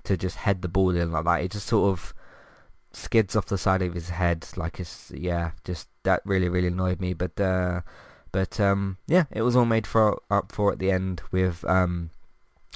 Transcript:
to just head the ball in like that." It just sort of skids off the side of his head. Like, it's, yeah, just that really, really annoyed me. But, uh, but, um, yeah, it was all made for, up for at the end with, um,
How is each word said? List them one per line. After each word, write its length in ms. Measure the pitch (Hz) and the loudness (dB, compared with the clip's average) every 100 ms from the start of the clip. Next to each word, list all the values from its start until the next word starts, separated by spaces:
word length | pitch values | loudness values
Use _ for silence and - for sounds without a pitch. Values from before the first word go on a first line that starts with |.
to 120 | - 95 | -2 0
just 200 | 90 - | 0 -2
head 260 | 104 95 | 0 0
the 60 | 90 | 0
ball 220 | 95 92 | 2 2
in 200 | 87 85 | 2 0
like 140 | 80 | 0
that." 180 | 82 82 | 2 0
It 80 | 90 | 0
just 160 | 104 - | -6 0
sort 240 | 110 98 | 2 2
of 240 | 92 - - - - - - - - _ | 0 -4 -10 -16 -20 -20 -20 -20 -20 _
skids 440 | - - 113 101 107 | -12 0 2 2 -2
off 100 | - | -2
the 100 | 95 | -2
side 260 | 101 92 | 2 2
of 120 | 92 | 0
his 140 | 85 85 | -4 -6
head. 400 | 85 87 82 - - | 0 0 0 -4 -6
Like, 240 | 82 - | -6 -6
it's, 320 | 87 - - | -10 -12 -14
yeah, 380 | 69 87 85 85 - | -6 -2 -2 -2 -6
just 240 | - 87 - _ | -6 -8 -8 _
that 200 | 95 92 | 0 0
really, 240 | 101 95 90 | 2 2 2
really 180 | 90 90 | 2 0
annoyed 320 | 92 92 90 | 0 0 0
me. 140 | 90 | -2
But, 280 | 87 90 - | -2 -4 0
uh, 420 | 95 92 90 87 - - - - - | 0 2 0 -2 -6 -16 -20 -20 -4
but, 260 | 95 95 - | -2 -2 2
um, 380 | 101 98 98 95 - | 2 2 -2 -6 0
yeah, 200 | 180 151 | 2 2
it 120 | - | 0
was 120 | 117 | 2
all 100 | 123 | 4
made 220 | 117 113 - | 4 2 2
for, 340 | 113 107 - - | 2 2 2 -2
up 220 | 101 - | -2 -2
for 220 | - 101 | 0 0
at 80 | 104 | 2
the 100 | 95 | 0
end 320 | 92 95 92 - | 0 0 -4 -2
with, 340 | 92 92 85 - | 0 0 0 0
um, 440 | 92 90 87 82 - - _ _ _ - | 2 2 0 -6 -10 -20 _ _ _ -20